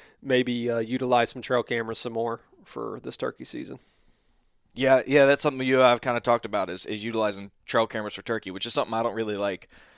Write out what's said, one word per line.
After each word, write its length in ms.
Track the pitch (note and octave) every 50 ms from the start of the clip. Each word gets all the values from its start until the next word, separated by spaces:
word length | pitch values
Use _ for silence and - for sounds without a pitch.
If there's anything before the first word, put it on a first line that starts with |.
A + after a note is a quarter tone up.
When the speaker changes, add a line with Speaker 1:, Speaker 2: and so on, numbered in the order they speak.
| - - _ _
Speaker 1:
maybe, 480 | - C3+ B2+ B2+ B2 B2 A#2+ A#2+ A#2 A#2+
uh, 80 | A#2 A#2
utilize 520 | A2+ A2+ B2+ B2+ C3 B2 B2 A#2+ A#2 -
some 120 | - B2+
trail 200 | A2 - C3 A#2+
cameras 360 | A2 - A#2+ A#2 A2+ A2+ A2+ -
some 140 | - A#2+
more 280 | A2+ A2+ A#2 A#2 A2+ - _ _ _ _ G#3
for 340 | - - A#2+ A#2 A2 G#2 B2
this 140 | B2 B2 -
turkey 280 | - C3 B2+ - - B2
season. 340 | - - A#2+ - - C3 - _ _ _ _ _ _ _ _ _ _ _ _ _ _ _ _ _ _ -
Speaker 2:
Yeah, 280 | A#2+ C3+ C3 C3+ B2+ -
yeah, 200 | B2+ C#3 D3 C#3
that's 160 | C#3 C#3+ -
something 240 | - D3 C3+ C3 C3
you 100 | C3 C3+
and 80 | C3 B2+
I 60 | A#2+
have 100 | A#2+ A2+
kinda 200 | - C3 A#2+ A#2+
talked 260 | - A#2+ A#2+ A2+ -
about 220 | G#2 G#2 G2+ F#2+ F2
is, 160 | F2+ F#2 -
is 180 | - G#2+ G#2 G#2
utilizing 460 | A#2 A2+ A2 G#2+ G#2 G2 G2 G2+ G2+ _ _ _
trail 220 | - - A#2 A2+
cameras 280 | - - A2 G#2+ G#2 -
for 80 | -
turkey, 280 | - - A2+ G#2+ - F#2+
which 160 | F2+ F#2+ -
is 80 | A#2+ -
something 200 | D3 B2 A2 A2+
I 80 | A2+
don't 120 | A#2 A#2 G2
really, 220 | A2+ A2+ G#2+ G#2
like, 320 | G2 G2+ G2+ F#2 - - _ - - - _ _